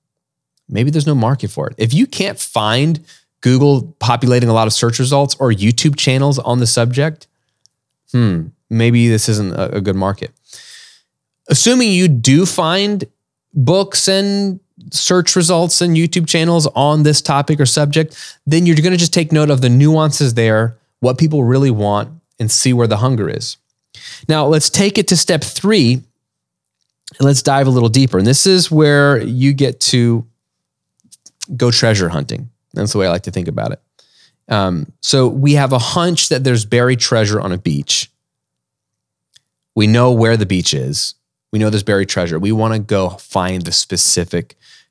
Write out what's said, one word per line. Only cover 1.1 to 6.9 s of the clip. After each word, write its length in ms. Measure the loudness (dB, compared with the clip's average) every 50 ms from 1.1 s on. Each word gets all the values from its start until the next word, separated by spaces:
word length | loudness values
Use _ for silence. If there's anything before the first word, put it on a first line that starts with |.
| 0
market 360 | 0 0 0 -2 -4 -6 -8
for 160 | -8 -8 -8
it. 80 | -8 -4
If 160 | -4 -2 0 0
you 140 | 0 0
can't 320 | -2 -2 -6 -6 -6 -6 -8
find 640 | -10 -6 -4 -2 0 0 0 0 0 0 -2 -4 -6 -14 -20 _ _ _ _ _
Google 520 | 0 2 2 4 4 4 2 2 -2 -6 -10 _
populating 480 | -2 -2 0 0 2 2 2 2 2
a 60 | 2 2
lot 140 | 2 2
of 60 | 0 0
search 260 | 0 -2 -2 -2 -2
results 360 | -2 0 0 0 0 -2 -2
or 140 | -2 0 0
YouTube 460 | 0 2 0 0 0 2 0 0 0
channels 420 | 0 -2 0 0 2 0 0 0 -2
on 200 | -2 -2 -2 0
the 80 | 0
subject, 600 | 0 0 0 0 0